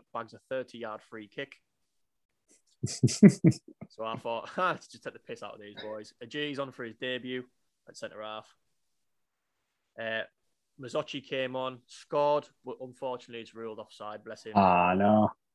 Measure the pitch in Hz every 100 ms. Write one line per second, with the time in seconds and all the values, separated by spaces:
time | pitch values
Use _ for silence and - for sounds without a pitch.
0 | - 117 113 104 - 131 127 120 113 110
1 | - 110 104 - 139 - _ _ _ _
2 | _ _ _ _ _ _ _ _ - -
3 | 131 - 208 - 160 - - - - -
4 | 110 113 120 113 - - 185 139 - 117
5 | 127 - - 117 104 107 104 101 107 107
6 | 107 - 117 147 147 135 135 120 117 110
7 | 127 127 127 127 127 _ _ _ - -
8 | 110 104 107 110 - _ _ _ _ _
9 | _ _ _ _ _ _ _ _ _ -
10 | 113 113 - _ _ _ _ - 127 151
11 | 147 143 131 135 131 131 131 123 - -
12 | - 151 147 147 - _ 127 117 127 123
13 | 131 123 123 117 110 110 113 104 - -
14 | 107 104 107 110 113 107 95 90 87 92
15 | 101 107 104 - _